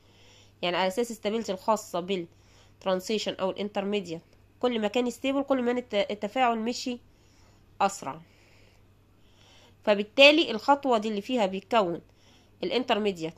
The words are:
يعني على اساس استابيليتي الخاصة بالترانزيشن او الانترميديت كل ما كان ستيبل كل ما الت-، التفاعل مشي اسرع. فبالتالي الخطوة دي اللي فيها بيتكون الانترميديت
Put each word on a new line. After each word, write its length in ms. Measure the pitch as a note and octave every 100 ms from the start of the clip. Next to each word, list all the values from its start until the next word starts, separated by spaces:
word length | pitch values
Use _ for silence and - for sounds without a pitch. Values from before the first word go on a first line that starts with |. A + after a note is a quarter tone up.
| - - - - - -
يعني 160 | F3 F3
على 100 | F#3+
اساس 240 | F#3 A#3+
استابيليتي 400 | G#3+ G#3 A3+ G#3
الخاصة 480 | F#3 - G#3+ - F3
بالترانزيشن 1300 | F3+ F#3+ E3+ - - - - _ F#3+ F#3 F#3 G#3+ G3+
او 160 | - F#3+
الانترميديت 720 | F#3 G3+ G#3 G3 G#3 F3 E3 - - - -
كل 220 | B3 A#3
ما 60 | G#3
كان 220 | B3 B3
ستيبل 340 | - C4+ C#4
كل 180 | C#4 C4
ما 100 | A#3+
الت-، 400 | B3 B3 G3+ -
التفاعل 480 | G#3 G#3 C4 B3 A3+
مشي 400 | A3+ A#3+ B3+ A#3+ - _ _ _ - - - -
اسرع. 400 | G3 - C#3 D#3 E3 - - - - - - _ _ _ - _ - - - -
فبالتالي 680 | - G3+ G#3 - C#4+ D4+ C#4+
الخطوة 460 | A3 - C#4+ C4+ A3+
دي 100 | A3
اللي 140 | G3+
فيها 240 | - B3+ F#3+
بيتكون 560 | F#3+ - A#3 F3+ D#3+ - _ - - _ -
الانترميديت 720 | F#3 A#3+ B3+ G#3 G#3 F3+ D#3+